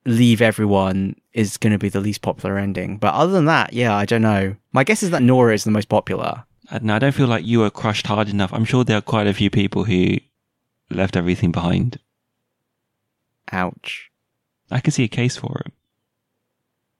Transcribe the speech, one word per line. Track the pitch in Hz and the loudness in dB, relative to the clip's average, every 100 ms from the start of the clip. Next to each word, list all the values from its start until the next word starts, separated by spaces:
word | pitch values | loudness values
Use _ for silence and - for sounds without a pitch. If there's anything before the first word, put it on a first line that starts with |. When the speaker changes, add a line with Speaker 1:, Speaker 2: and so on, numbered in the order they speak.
| 131 | -2
Speaker 1:
leave | 117 120 110 | 4 4 6
everyone | 113 107 104 101 95 95 95 - _ | 2 2 2 2 2 0 -2 -6 _
is | 117 101 - | -2 -2 0
gonna | 113 104 | 0 0
be | 101 | 0
the | 98 | -2
least | 104 101 | -4 -4
popular | 101 - 95 98 | -6 -6 -4 -4
ending. | 98 92 95 98 | -4 -6 -8 -4
But | 101 | -2
other | 85 170 | 0 2
than | 190 | 2
that, | 151 151 104 | 2 2 -2
yeah, | 117 120 | -2 0
I | 101 101 | 0 0
don't | 117 | 2
know. | 110 101 95 98 _ | 2 2 -2 -6 _
My | 123 | 0
guess | 139 214 | 0 0
is | 190 | 0
that | 160 | 2
Nora | 120 127 120 | 4 6 4
is | 107 | 2
the | 110 | 0
most | 107 - | -2 0
popular. | 104 - 92 80 - - _ _ | -2 -2 -6 -6 -8 -14 _ _
Speaker 2:
I | 110 | -6
don't | |
know, | 107 107 | -2 0
I | |
don't | 135 | 2
feel | 139 131 | 2 0
like | 113 | 0
you | 92 117 | 0 2
were | 104 | 2
crushed | - 113 104 - | 0 -4 -4 -2
hard | 104 104 | -2 -2
enough. | 101 92 | -2 -2
I'm | 113 | -2
sure | 113 127 | 0 2
there | 113 107 | 2 0
are | |
quite | - 110 104 | 0 0 0
a | |
few | 98 101 | 0 0
people | - 98 95 | 0 -2 -2
who | 110 90 92 95 - _ _ _ _ _ _ | 0 2 2 0 -4 _ _ _ _ _ _
left | 92 95 92 | -4 -2 -2
everything | 87 90 87 | -2 0 0
behind. | 82 85 92 123 - _ _ _ _ _ _ _ _ _ _ _ _ _ _ - | -2 -2 0 -2 -6 _ _ _ _ _ _ _ _ _ _ _ _ _ _ -10
Speaker 1:
Ouch. | 92 90 - - - - _ _ _ _ _ _ | -6 -6 -8 -14 -14 -16 _ _ _ _ _ _
Speaker 2:
I | 139 | -2
can | - | -2
see | 143 | 0
a | 113 | -2
case | - 120 - | 0 -2 -4
for | - - - | -8 -10 -12
it. | - _ _ _ _ _ _ _ _ _ _ _ _ | -16 _ _ _ _ _ _ _ _ _ _ _ _